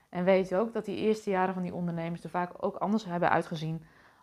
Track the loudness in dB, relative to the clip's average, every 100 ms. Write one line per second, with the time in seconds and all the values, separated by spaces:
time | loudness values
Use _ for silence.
0 | _ 0 4 4 4 0 0 -4 -4 0
1 | 0 0 0 0 0 -2 -4 -4 -4 -2
2 | -4 -6 -6 -4 -4 -2 -4 -2 0 0
3 | 0 0 4 2 0 -4 -4 -6 -10 -20
4 | -20 _